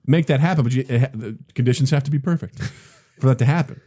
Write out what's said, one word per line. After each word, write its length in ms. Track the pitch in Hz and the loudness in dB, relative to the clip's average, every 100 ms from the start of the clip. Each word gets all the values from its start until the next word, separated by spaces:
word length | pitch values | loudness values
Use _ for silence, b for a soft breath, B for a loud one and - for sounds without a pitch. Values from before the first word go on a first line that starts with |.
| - | 0
make 200 | 160 160 | 0 2
that 140 | 139 | 2
happen, 240 | 165 165 | 2 2
but 80 | 123 | 0
you, 120 | 123 131 | -2 0
it 120 | 120 | 0
ha-, 100 | 123 | 0
the 220 | 110 110 110 - | -4 -12 -14 -10
conditions 360 | - 123 123 135 | -2 0 2 2
have 120 | 147 | 0
to 60 | 139 | 0
be 80 | 147 | -2
perfect 400 | 156 170 - - | -2 -4 -4 -10
<laughs> 640 | - - - _ _ - | -12 -12 -20 _ _ -2
for 60 | 131 | 0
that 120 | 127 | 2
to 60 | |
happen. 360 | 120 170 135 - | 2 2 -2 -8